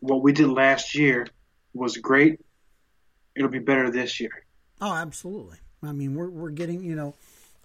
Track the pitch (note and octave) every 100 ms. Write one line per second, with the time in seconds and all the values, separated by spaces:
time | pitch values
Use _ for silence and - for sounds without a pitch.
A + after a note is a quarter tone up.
0 | C3 C3+ C#3 C#3+ C#3+ B2+ C3+ C3+ - C#3+
1 | D3 B2 A#2 - _ _ _ B2 B2 A#2
2 | B2 C3+ D#3 D#3 _ _ _ _ _ _
3 | _ _ _ - C3+ B2+ A#2 C3+ B2+ B2
4 | B2 - A2+ - - _ _ - G#3 E3
5 | E3 - F3+ G3+ F#2+ E2 - _ D3+ C#3+
6 | C#3 C#3+ F3 E3+ E3 D3 E3+ F3 F3+ D#3
7 | D3 C#3+ _ _ _ _